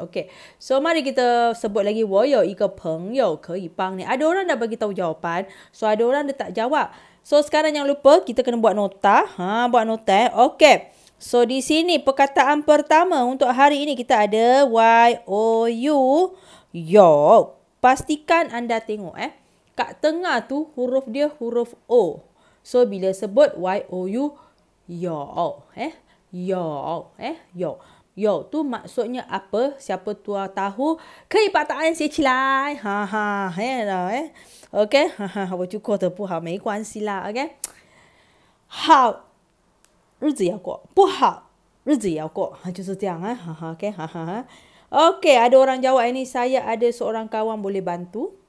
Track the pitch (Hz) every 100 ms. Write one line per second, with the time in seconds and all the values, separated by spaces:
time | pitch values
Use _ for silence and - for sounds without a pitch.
0 | 175 185 - - - _ - 262 320 330
1 | 269 262 247 240 233 226 220 202 202 220
2 | 220 190 262 254 175 - 196 - 175 160
3 | 185 262 214 151 - 180 170 - 190 190
4 | 185 247 311 370 359 269 233 226 214 185
5 | 175 156 170 170 196 - - - 220 214
6 | 233 277 285 269 190 185 240 294 - -
7 | - _ - 294 294 302 311 294 277 277
8 | 269 330 - 220 240 233 220 208 196 -
9 | 202 226 214 - 180 220 240 240 220 220
10 | 214 190 240 214 262 - 302 214 - _
11 | _ _ - 240 233 262 254 311 349 311
12 | - 269 277 302 262 302 294 302 294 311
13 | 359 302 247 262 247 254 285 285 294 247
14 | 240 233 208 220 233 262 277 226 226 226
15 | 240 233 - 202 226 226 233 233 277 285
16 | 262 294 370 - - - _ 170 160 208
17 | 180 147 151 220 - - _ _ 254 269
18 | - 302 - 339 285 233 240 226 220 214
19 | 185 - - - _ _ _ - 240 -
20 | 302 320 359 254 226 277 311 - 247 269
21 | 262 247 294 294 233 240 233 - - 240
22 | 175 156 - _ _ _ - 247 233 196
23 | 190 190 214 208 294 - 185 202 - 185
24 | 185 226 285 285 _ _ _ _ - 175
25 | 175 156 139 - 165 - _ - 277 -
26 | _ _ _ 180 180 185 165 143 135 165
27 | - - 240 330 _ 175 165 - _ _
28 | _ - 208 170 156 302 294 226 175 -
29 | 220 254 - 190 - 202 269 277 - 185
30 | 214 208 - 202 190 196 196 196 285 320
31 | - - - 381 415 349 302 277 320 330
32 | 302 311 269 254 269 269 285 285 208 202
33 | 196 214 208 202 196 175 240 262 208 185
34 | 180 247 311 - - - - 202 208 277
35 | 330 - 196 202 185 180 180 214 - 202
36 | 180 180 196 170 165 190 226 208 214 220
37 | 208 196 180 226 294 - - - _ _
38 | _ _ _ _ _ _ _ - 302 294
39 | 240 - _ _ _ _ _ _ _ _
40 | _ - 302 - 180 208 - - - -
41 | 392 - 240 - - _ _ _ - 285
42 | 202 156 156 202 185 - 180 180 190 190
43 | 202 165 196 240 170 156 165 165 202 185
44 | 156 175 160 208 262 - _ _ - -
45 | 330 370 330 254 240 262 269 262 254 262
46 | 233 262 254 254 247 262 - 226 240 233
47 | 214 220 220 220 220 220 196 196 180 175
48 | 180 208 339 -